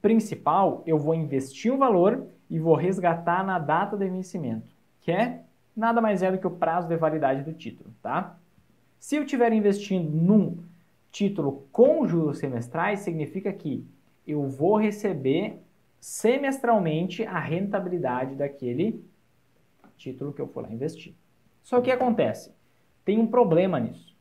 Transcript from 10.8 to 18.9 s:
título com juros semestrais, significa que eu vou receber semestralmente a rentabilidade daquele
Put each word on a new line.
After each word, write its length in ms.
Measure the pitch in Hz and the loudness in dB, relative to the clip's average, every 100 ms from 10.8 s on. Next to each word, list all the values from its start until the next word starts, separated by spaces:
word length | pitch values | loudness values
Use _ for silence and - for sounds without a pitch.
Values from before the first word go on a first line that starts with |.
| _ _ _ | _ _ _
título 560 | - 202 202 143 135 - | -2 -2 0 -4 -4 -8
com 340 | - 254 320 214 | 4 6 6 2
juros 320 | 170 151 131 | 2 0 -2
semestrais, 640 | 139 120 120 165 185 202 | -6 -6 -6 -4 -2 -2
significa 520 | 202 160 147 190 196 | -4 -6 -6 -6 -8
que 340 | 196 156 127 - _ _ _ - | -6 -6 -8 -10 _ _ _ -8
eu 200 | 151 139 | -4 -4
vou 300 | 127 165 214 | 0 2 4
receber 840 | 214 208 208 165 131 156 214 - _ _ _ _ | 2 0 -4 -2 0 0 -2 -10 _ _ _ _
semestralmente 1300 | - - 220 262 277 269 240 220 170 156 180 - | -16 -2 0 2 0 -2 2 2 2 0 -2 -4
a 140 | 220 175 | -6 -4
rentabilidade 960 | 139 165 202 202 180 180 135 123 135 | -4 -4 -2 -4 -4 -4 -2 -2 -4
daquele 720 | 139 143 - 123 123 202 | -4 -6 -6 -6 -2 -2